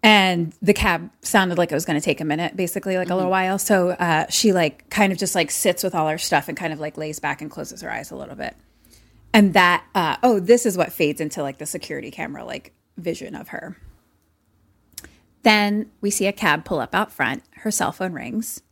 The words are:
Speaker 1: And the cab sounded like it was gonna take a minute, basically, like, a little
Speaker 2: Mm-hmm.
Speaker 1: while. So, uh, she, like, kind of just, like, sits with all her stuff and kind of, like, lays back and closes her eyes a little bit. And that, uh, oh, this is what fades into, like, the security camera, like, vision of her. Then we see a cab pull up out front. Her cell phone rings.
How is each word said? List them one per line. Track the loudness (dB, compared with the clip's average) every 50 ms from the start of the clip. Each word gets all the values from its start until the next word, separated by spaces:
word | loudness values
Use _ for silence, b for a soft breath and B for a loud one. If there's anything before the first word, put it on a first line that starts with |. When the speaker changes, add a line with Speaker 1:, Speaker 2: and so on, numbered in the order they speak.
| 8
Speaker 1:
And | 8 8 8 6 4 2 0 -2 -4 -6 _ 2
the | 2 4
cab | 4 4 2 2 0 -2 -8 _ _
sounded | _ 0 2 2 2 4 2 0
like | 0 0
it | 0
was | -4 -2
gonna | 0 -2 -2
take | 0 0 -2 -2 0
a |
minute, | -2 -2 -2 -2 -4 -2
basically, | -4 -4 -4 -4 -6 -6 -4 -2
like, | -2 -2 -2
a | -2
little | -2 0 0
Speaker 2:
Mm-hmm. | 0
Speaker 1:
while. | 0 0 0 -2 -2
So, | 0 2 2 4 4 2
uh, | 0 0 0 2 2 2 0 0
she, | -2 2 4 4 4
like, | 4 2 0 -2 _ -18 _
kind | 0 2 2 2 2
of | 0
just, | -2 -2 0
like, | 0 0 0
sits | -2 0 2 0 0 2 -2
with | -4 -2
all | 0 0 0
her | -2 -2
stuff | -2 0 0 0 0 -2
and | -10
kind | -6 -6 -6 -6
of, | -6
like, | -8 -10 -8
lays | -8 -8 -8 -8 -6
back | -6 -6 -6 -6 -10
and | -14
closes | -12 -12 -12 -12 -12 -14 -12
her | -10
eyes | -10 -10 -10 -12
a | -14
little | -14 -14 -14 -12
bit. | -10 -10 -10 -10 _ _ _ _ _ b b b b b b b b b _ 4
And | 6 6 6 6
that, | 6 6 6 4 2 -2 _ _
uh, | -2 0 0 -2 2 2
oh, | 4 4 4
this | 6 6 4 6 6
is | 0 0 0
what | -2 -2 0
fades | 0 0 0 0 -2
into, | -6 -6 -6 -6 -6
like, | -6 -8 _
the | -12
security | -10 -10 -10 -10 -10 -10 -10 -10 -12
camera, | -10 -10 -10 -10 -10 -12 -12
like, | -12 -12 -12 -14 -16 _ _ _ _ _
vision | -10 -6 -6 -6 -6 -8 -12 -12
of | -14 -14 -12
her. | -14 -14 -12 -14 -18 _ -20 -20 -20 _ _ _ _ _ _ _ _ _ _ _ _ _ _ _ _ _ _ _ _ -20 B B B B B B _ _ _
Then | 4 4 4 4 2 0 -2 -4 -6 _ _
we | -4 -4
see | -2 0 -2
a | -2 -2
cab | 0 2 2 2 2 0
pull | -4 -4 -4
up | -4 -2 -2
out | -2 -2 -2 -4
front. | -4 -2 -2 -2 -6 _ _ _
Her | -8 -6 -4
cell | -2 -2 -2 -2 -4
phone | -4 -6 -6 -6
rings. | -8 -12 -8 -8 -6 -6 -8 -10 -14 _ _